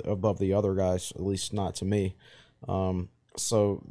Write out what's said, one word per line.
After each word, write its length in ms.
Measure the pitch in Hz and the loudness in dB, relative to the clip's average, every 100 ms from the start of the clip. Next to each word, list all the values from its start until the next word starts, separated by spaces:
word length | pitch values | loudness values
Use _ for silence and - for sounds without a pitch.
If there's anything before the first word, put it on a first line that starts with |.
| - | -4
above 320 | 98 104 95 | 0 0 2
the 160 | 98 | 2
other 220 | 98 104 95 | 2 2 2
guys, 360 | 92 92 - - | 2 0 -2 -4
at 60 | |
least 280 | 95 95 - | -2 -2 -2
not 220 | 104 92 - | -2 -4 -2
to 80 | 95 | 0
me. 300 | 104 92 - - - - _ - | 0 0 -4 -14 -20 -20 _ -4
Um, 420 | 95 92 92 90 - _ - | 0 0 0 -4 -10 _ -8
so 440 | - 110 101 98 - | 0 4 4 0 -6